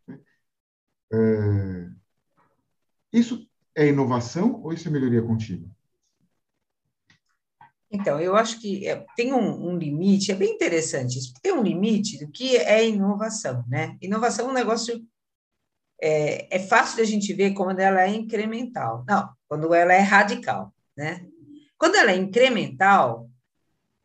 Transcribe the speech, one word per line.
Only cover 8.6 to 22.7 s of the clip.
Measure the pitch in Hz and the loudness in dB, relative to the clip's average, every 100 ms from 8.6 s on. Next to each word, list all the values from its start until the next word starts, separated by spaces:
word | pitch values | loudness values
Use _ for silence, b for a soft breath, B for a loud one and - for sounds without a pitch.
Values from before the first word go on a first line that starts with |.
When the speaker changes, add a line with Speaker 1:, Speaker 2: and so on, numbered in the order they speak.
Speaker 2:
que | 208 180 151 | -8 -6 -4
é, | 151 - - | -6 -8 -6
tem | 247 | 0
um, | 269 185 139 160 | 0 0 -2 -4
um | 175 | -4
limite, | 151 147 196 190 - | -4 -2 2 2 2
é | |
bem | 190 415 | -2 -2
interessante | 427 320 165 151 147 127 127 | 0 0 0 -2 -4 -4 -6
isso, | - | -10
porque | - 381 | -8 -4
tem | 339 | 0
um | |
limite | 190 165 220 208 - - | 0 0 0 0 -2 -8
do | 147 | -14
que | - 262 247 | -8 0 0
é | - 214 226 | 4 4 4
inovação, | 208 196 208 220 220 143 123 117 | 0 0 -2 -4 -6 -6 -6 -4
né? | 143 160 - | -4 -4 -8
Inovação | 180 214 233 214 254 | -6 -2 -2 -2 -2
é | |
um | |
negócio, | 262 214 226 - 233 - _ _ _ _ _ _ _ _ - | -2 0 -2 -4 -8 -10 _ _ _ _ _ _ _ _ -4
é, | 156 151 147 - - 185 | 0 2 0 -4 -4 -6
é | |
fácil | - 226 262 - | 2 2 2 0
de | |
a | 220 | 0
gente | 214 196 | 0 -2
ver | - 196 | 0 0
quando | 196 185 185 | 0 -2 2
ela | 190 190 | 2 4
é | 185 | 2
incremental. | 220 220 208 220 226 254 - 123 117 - | 0 -4 -4 -4 -6 -8 -6 -6 -6 -2
Não, | 190 - _ - | -2 -2 _ -10
quando | 151 160 | -6 0
ela | 170 175 | 2 6
é | 180 | 4
radical, | 196 202 202 247 - 98 - _ _ | 6 4 4 0 -4 -6 -8 _ _
né? | - 151 180 180 - - B B - | -10 -10 -10 -14 -20 -20 B B 0
Quando | 320 | 2
ela | 403 254 | 4 4
é | 185 | 2
incremental, | 190 233 262 220 139 | 0 2 4 2 -4